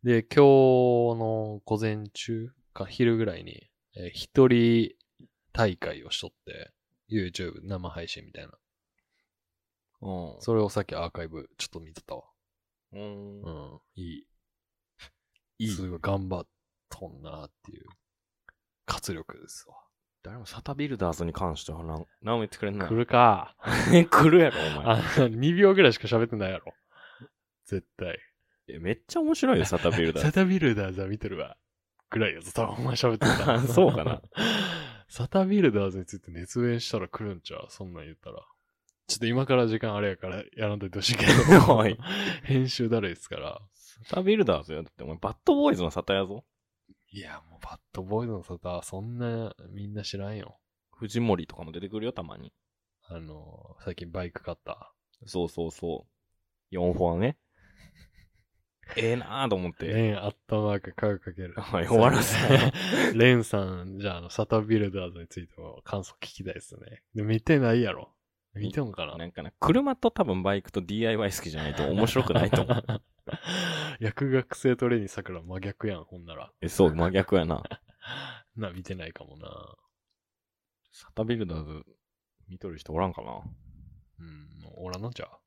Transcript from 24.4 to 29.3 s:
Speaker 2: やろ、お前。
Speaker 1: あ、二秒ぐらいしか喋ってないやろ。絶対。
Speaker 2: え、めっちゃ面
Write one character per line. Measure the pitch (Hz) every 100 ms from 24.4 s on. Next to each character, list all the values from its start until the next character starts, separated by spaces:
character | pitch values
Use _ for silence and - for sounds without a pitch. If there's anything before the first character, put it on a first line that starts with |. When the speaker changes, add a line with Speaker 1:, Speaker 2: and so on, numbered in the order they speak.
Speaker 2:
や | 160
ろ、 | - 78 73
お |
前。 | 92 113
Speaker 1:
あ、 | 170 - 127
二 | 113 139
秒 | 175 202
ぐ | 190
ら | 156
い |
し | 113
か | 104
喋 | 117 113
っ |
て | 110
な | 95
い |
や | 95
ろ。 | - - _ _ - - 131 _ _ _
絶 | - 98 - -
対。 | 92 82 - _ _ _ -
Speaker 2:
え、 | -
め | 85
っ | - _
ち | 339
ゃ |
面 | 311